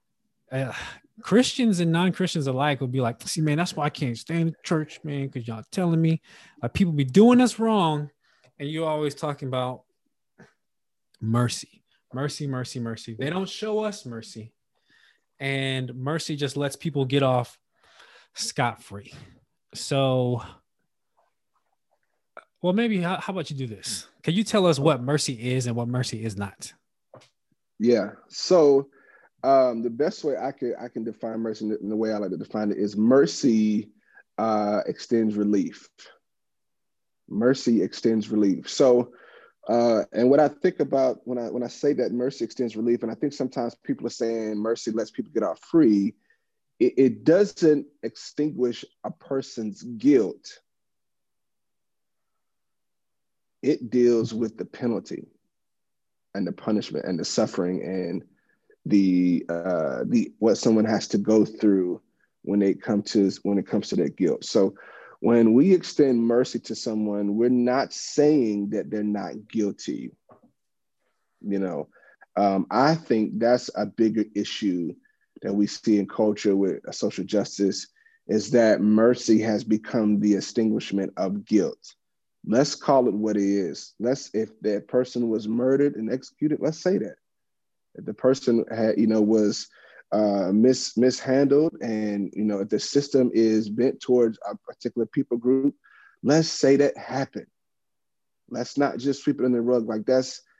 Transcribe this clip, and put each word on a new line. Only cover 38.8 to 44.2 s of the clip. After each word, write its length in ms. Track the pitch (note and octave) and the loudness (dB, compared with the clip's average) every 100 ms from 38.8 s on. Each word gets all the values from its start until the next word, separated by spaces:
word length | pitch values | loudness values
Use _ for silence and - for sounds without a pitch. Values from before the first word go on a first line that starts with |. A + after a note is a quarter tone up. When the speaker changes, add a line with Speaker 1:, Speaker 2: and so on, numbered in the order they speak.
| C3+ B2 A#2+ - - - - _ - | 4 4 2 -10 -20 -20 -20 _ -2
Speaker 2:
uh, 340 | A#2+ A#2+ G#2+ - | 0 2 0 0
and 160 | - B2+ | 0 4
what 120 | C#3 | 4
I 80 | C#3+ | 4
think 320 | - F#3 F3+ | 2 -2 0
about 400 | C#3 C3+ C3 - | -2 0 0 -2
when 140 | A#2+ B2 | -8 -8
I, 100 | A#2 | -6
when 140 | B2 | -6
I 60 | A2+ | -8
say 240 | - D3 | -2 -2
that 180 | C3+ A2+ | 0 -2
mercy 320 | A#2+ C3 - | -2 -4 -4
extends 320 | A#2 - A#2 G#2+ | -8 -4 -6 -2
relief, 260 | A#2 A#2 | 0 0
and 80 | A2+ | -2
I 20 | |
think 180 | A2 D3 | -4 -6
sometimes 440 | - C3 C3+ A#2+ - | -4 -6 -4 -6 -8
people 280 | - C3+ A#2+ | -8 -6 -6
are 40 | |
saying 460 | - | -4